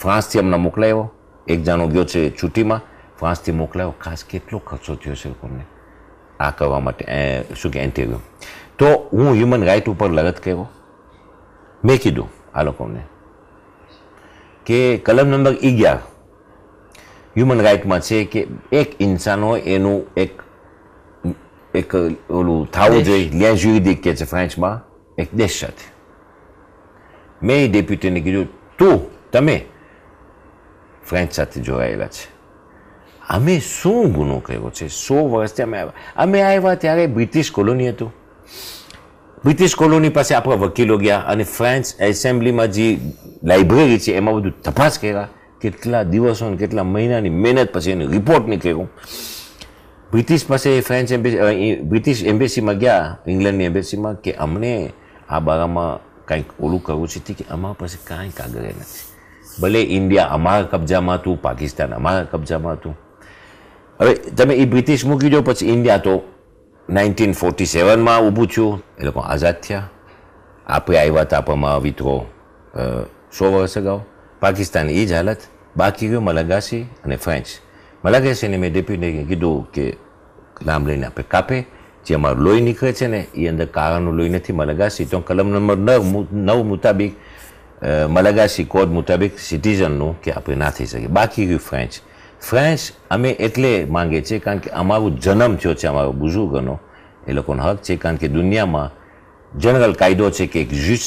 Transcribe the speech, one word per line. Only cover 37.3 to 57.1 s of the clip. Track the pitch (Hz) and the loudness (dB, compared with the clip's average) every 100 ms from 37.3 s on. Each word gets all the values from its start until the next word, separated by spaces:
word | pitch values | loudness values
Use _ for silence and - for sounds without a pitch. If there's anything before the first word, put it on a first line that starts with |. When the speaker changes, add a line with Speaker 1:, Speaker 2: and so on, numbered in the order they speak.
| 156 151 | 0 -2
Speaker 1:
કોલોની | - 101 127 123 | 0 2 2 0
હતું, | 101 113 - - _ - - - - - - - _ - - | -4 -10 -12 -20 _ -20 -18 -18 -18 -20 -20 -20 _ -20 -2
બ્રિટિશ | 135 147 180 - | 0 4 2 4
કોલોની | 156 160 156 | 4 6 4
પાસે | 147 139 131 | 2 2 2
આપણા | 127 113 | 2 2
વકીલો | 98 95 113 107 | 0 2 2 4
ગયા | 104 101 | 4 2
અને | - 104 | 0 -2
ફ્રેન્ચ | 104 - 120 135 123 - | -2 -2 0 0 -2 -2
એસેમ્બલીમાં | 101 101 131 123 117 120 113 | 0 2 0 2 2 2 0
જે | 98 113 90 65 - - - | 2 0 0 -4 -12 -18 -8
લાઇબ્રેરી | 82 92 90 117 151 113 | 2 4 6 6 6 4
છે | - | 2
એમાં | 95 104 110 | 0 0 0
બધું | 98 - | -2 -4
તપાસ | - 78 151 - | -4 2 2 2
કર્યા, | 107 101 101 - _ _ | -4 -4 -6 -14 _ _
કેટલા | 110 95 117 120 | -8 -6 -2 -2
દિવસો | 95 98 120 113 113 | 0 2 2 0 -4
ને | 90 | -4
કેટલા | 101 107 | -4 -2
મહિનાની | 92 101 117 120 98 | -2 0 0 0 0
મહેનત | 82 113 131 117 | 0 2 4 2
પછી | 92 85 | 0 -2
એનો | 92 71 | -2 0
રિપોર્ટ | 92 107 165 113 | 0 4 2 2
નીકળ્યો." | 101 85 80 92 - - - - - - - - - - - - | -2 -2 -2 -4 -12 -18 -16 -14 -16 -18 -20 -20 -20 -20 -20 -4
બ્રિટિશ | 113 117 165 - | -2 2 0 2
પાસે | 135 139 135 | 0 4 2
ફ્રેન્ચ | - 127 123 | 2 -2 0
એમ્બેસી, | 123 117 107 | 0 0 2
અ, | 104 | 2
એ | 104 104 98 | 2 0 -2
બ્રિટિશ | 76 110 113 123 | 0 0 0 0
એમ્બેસીમાં | 92 107 127 - 107 101 | 0 2 2 0 -2 2
ગયા, | 123 101 78 82 80 | 4 4 0 -8 -4
ઇંગ્લેન્ડની | 92 98 98 | 0 0 0
એમ્બેસીમાં, | 87 90 90 101 107 101 | 0 -2 -4 -6 -6 -6
કે | 95 | -8
અમને | - 76 87 120 117 78 - - - - | -6 -4 -4 -4 -4 -6 -12 -20 -20 -8
આ | 78 | -4
બારામાં | 80 80 85 85 85 60 - - - | 0 0 -2 -2 -4 -6 -12 -20 -8
કાંઈક | 78 69 - | -6 -6 -6
ઓલું | 76 90 | -4 -4
કરવું | 87 76 | -4 -6
છે, | 82 | -6